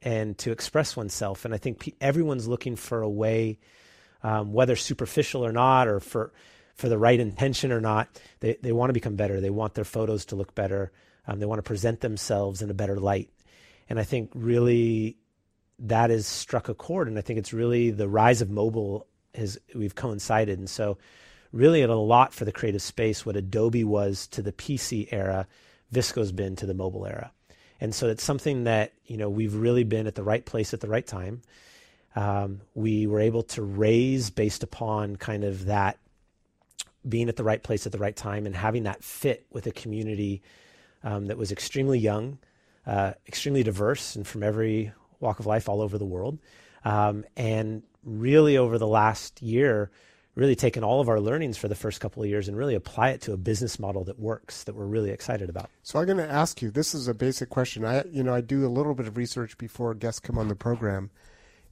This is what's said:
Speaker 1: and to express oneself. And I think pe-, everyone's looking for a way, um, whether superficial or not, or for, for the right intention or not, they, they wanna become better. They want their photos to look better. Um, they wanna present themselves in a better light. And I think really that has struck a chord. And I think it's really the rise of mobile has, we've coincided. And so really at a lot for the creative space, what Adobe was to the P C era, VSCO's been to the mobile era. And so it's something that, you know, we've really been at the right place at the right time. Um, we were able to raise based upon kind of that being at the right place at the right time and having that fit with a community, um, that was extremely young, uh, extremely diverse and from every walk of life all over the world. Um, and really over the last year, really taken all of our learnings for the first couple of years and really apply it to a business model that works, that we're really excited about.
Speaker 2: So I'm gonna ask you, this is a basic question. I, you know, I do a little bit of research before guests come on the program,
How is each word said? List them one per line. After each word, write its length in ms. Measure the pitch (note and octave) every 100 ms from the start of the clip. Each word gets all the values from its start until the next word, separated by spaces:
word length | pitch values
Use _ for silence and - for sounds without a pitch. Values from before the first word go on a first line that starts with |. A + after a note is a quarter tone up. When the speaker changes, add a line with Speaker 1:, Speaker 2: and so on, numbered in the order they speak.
Speaker 1:
and 340 | B2 A2+ G#2+ G2
to 120 | B2
express 460 | A2+ - D3+ D3 -
oneself. 480 | G#2 - G#2 F#2+
And 100 | A#2
I 40 | G#2+
think 200 | C3+ A2+
pe-, 140 | - -
everyone's 480 | C#3 D3 D#3+ C3 A2+
looking 260 | A#2+ C3
for 280 | A#2 - A#2
a 60 | A2
way, 520 | G#2 A2 A2+ A2 G#2+ _ _ _ _ _ _
um, 280 | A2 G#2+ G#2
whether 220 | G#2+ B2+
superficial 720 | A#2 - C#3 A#2+ - - C3+ A#2+
or 60 |
not, 340 | A#2 B2+ C3 A#2+
or 140 | G2+
for, 320 | - A2+ A2 _ - - _
for 140 | - B2+
the 100 | A2
right 220 | A#2 B2
intention 500 | A2+ G2 C3+ B2 C3+
or 100 | A#2
not, 280 | A2 G#2+ A#2+ - - -
they, 160 | A2+ A#2
they 120 | B2
wanna 200 | A#2 B2+
become 220 | A#2+ A#2+
better. 260 | G#2 G2+ G2
They 100 | G2
want 240 | G#2 G#2+
their 100 | -
photos 400 | G#2 A2+ A2 G#2+ -
to 80 | G2
look 200 | G2 -
better. 340 | G2 G2 F#2+ _ _ _ -
Um, 100 | G2+
they 80 | G#2
wanna 160 | G#2+
present 380 | - G#2+ A2+ A2
themselves 640 | A#2+ G#2 - G#2 G2+ F#2+
in 80 | G#2
a 40 |
better 240 | G2+ G2+ G2
light. 320 | G2 G2 - _ _ _ - _ -
And 120 | A#2
I 20 |
think 280 | G#2 B2+ A2
really 840 | B2 A#2 A#2+ A#2+ A#2+ A#2 A2+ A2 - _ _ _ _ _ -
that 320 | A2+ A2+ A#2
has 160 | A2+ G#2
struck 420 | - - B2+ -
a 60 |
chord. 320 | A2 - F#3 C3+
And 100 | G#2+
I 40 |
think 180 | G2+ A2
it's 140 | G#2+
really 400 | A2+ A#2+ A#2+ A#2
the 160 | G#2 G2+
rise 340 | G#2+ A2+ A#2+
of 80 | G#2+
mobile 560 | G#2 A2 A2+ G2+ G#2 - _ _ -
has, 200 | G#2 A2 _
we've 220 | B2 G#2
coincided. 640 | - B2 G#2 - A2 G#2+ F#2
And 100 | F#2+
so 280 | - G#2+ G2 - - - - -
really 300 | A2+ C#3+ E3
at 80 | B2
a 40 | A2+
lot 380 | G#2+ A#2+ B2+
for 100 | -
the 80 | G#2
creative 300 | - A2+ G2+
space, 420 | - - A2+ G#2
what 120 | A2+ G2+
Adobe 480 | F#2+ A2 A2+ A#2+
was 420 | G#2+ G#2 G2+ G2 -
to 140 | -
the 100 | G2+
P 240 | - - C#3
C 300 | - A2 G#2
era, 340 | G#2+ F#2+ F#2+ F#2+ _ _ _ -
VSCO's 400 | B2 A#2+ - G2+
been 240 | F#2 G2 F#2+
to 100 | G2
the 80 |
mobile 320 | F#2 F#2 G2 G2
era. 240 | G#2 - _ _ - _ -
And 140 | A2
so 140 | G#2+ A#2+
it's 160 | A2
something 400 | - C#3 D#3 C3
that, 280 | A#2 A2 G#2+ _
you 120 | - A2
know, 120 | G#2
we've 260 | G#2 A2
really 300 | G#2+ A#2 B2
been 220 | A2+ A2 G#2+
at 60 | G#2+
the 60 |
right 200 | G2+ A2+
place 280 | - A2+ G#2+
at 60 | A2+
the 80 | G#2
right 180 | A2 -
time. 360 | G2 F#2 A#2 - - - - _ _ _ -
Um, 440 | G2+ G2+ G2+ G2 -
we 320 | A#2 A2 G#2+ G#2+
were 140 | G#2
able 220 | A2 A#2
to 200 | A2 -
raise 680 | G#2 G2 G#2+ A#2 C3 C3 A2
based 320 | G#2 G#2+ -
upon 540 | - - A2+ G#2+ G#2 G2
kind 280 | - G#2
of 220 | G2+ F#2+ F#2+
that 320 | G#2 G2 - _ _ _ _ _ _ _ - - _ C3
being 220 | A2+ A#2
at 80 | A2+
the 80 |
right 180 | A2 A2
place 240 | - G#2+ A2
at 60 |
the 60 | G2
right 180 | G2+ G#2+
time 300 | G#2 G#2 G#2
and 80 | F2+
having 280 | G#2+ A#2+
that 180 | G#2 -
fit 400 | - - C#3+ A#2+ _
with 160 | A#2+ A#2
a 60 |
community, 720 | - A2+ G#2+ A2 G#2 G2+ G2 _ - _ _ _ _
um, 240 | A2 G#2 G2+
that 100 | A#2+
was 160 | G2+
extremely 460 | G2+ - C#3 C3+ C3
young, 400 | G#2+ G#2 A#2+ C#3 _ _ _ _ -
uh, 260 | G2+ G2 - -
extremely 340 | - C#3+ C#3
diverse 540 | A2 G2 G#2 C#3 - A2
and 100 | G2+
from 160 | A2
every 500 | G#2 G#2+ A2 G#2+ G#2+ - _ -
walk 180 | A#2+ G#2
of 80 | G#2+
life 220 | A2 G#2+
all 140 | G#2
over 160 | G#2+ G2+
the 60 | G2+
world. 320 | F2+ A2 D3+ _ - - -
Um, 400 | A2 G#2 G#2 G#2 - -
and 460 | A2+ A2 A2 A2 - _
really 520 | - G#2+ A#2+ D3+ D3+ C#3
over 220 | A#2+ A2+
the 80 | A2
last 560 | A2 G#2+ G#2+ - -
year, 480 | A#2 A#2 C#3 G#2+ G#2 _ _ _ _
really 220 | - C#3 B2
taken 260 | B2+ A#2+
all 180 | G#2+ C3
of 80 | B2
our 120 | G#2+
learnings 360 | G#2 C#3+ D3 G#2
for 120 | G#2
the 60 |
first 260 | G#2 A2 -
couple 220 | G#2+ -
of 60 | G#2+
years 200 | G#2 G2
and 80 | G2+
really 180 | C#3+
apply 360 | G#2+ - - B2+
it 100 | C3
to 100 | -
a 40 | F#2+
business 420 | F#2 G#2+ A#2+ -
model 240 | G2+ G2
that 140 | F#2 -
works, 460 | A2 A2 - -
that 100 | -
we're 100 | G#2 G2+
really 240 | A2 G2+
excited 380 | G#2 - A2+ F#2
about. 200 | F2 - _
Speaker 2:
So 160 | - D3
I'm 80 | F3+
gonna 180 | F#3+
ask 360 | D#3 C#3+ D#3 -
you, 80 | A2+
this 240 | A#2 D#3+
is 120 | D#3 B2
a 80 |
basic 360 | A2 B2+ C3 B2+
question. 340 | - B2+ -
I, 200 | A2 C3 F3+
you 120 | D3
know, 120 | B2+
I 60 | B2
do 260 | A#2 C#3 C3
a 20 |
little 260 | B2 D3
bit 120 | B2+ A2
of 100 | G#2+
research 400 | A#2+ - A2+ -
before 360 | A#2 - A#2+
guests 260 | A2 A#2 -
come 160 | - A#2+
on 100 | G#2+
the 80 | G2+
program, 540 | A#2+ A#2+ A2 G2 G2 _ - - _ _ _